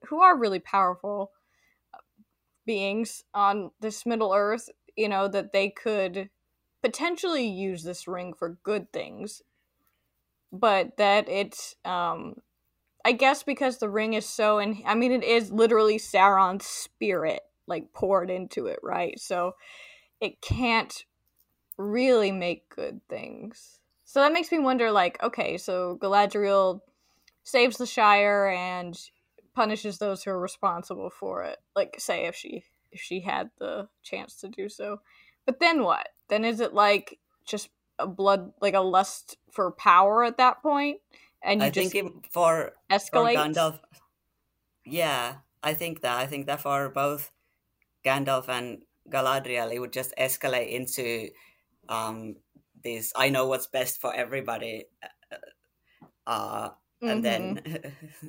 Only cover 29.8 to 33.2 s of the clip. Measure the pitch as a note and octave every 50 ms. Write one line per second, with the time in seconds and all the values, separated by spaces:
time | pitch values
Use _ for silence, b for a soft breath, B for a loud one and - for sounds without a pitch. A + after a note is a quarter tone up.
29.8 | - G#3 F#3+ - G#3+ G3+ F#3+ F#3+ - G3+ F#3+ F3+ F3 G3 - - - G3 F3 E3+
30.8 | F3+ - F#3+ G3 F#3+ F3+ - - G3+ F#3+ F#3 - - - - - _ _ - G3
31.8 | - - - - - - F3+ E3+ - E3+ F3 - - - - - - _ _ _
32.8 | _ _ - F#3 - - F3+ F#3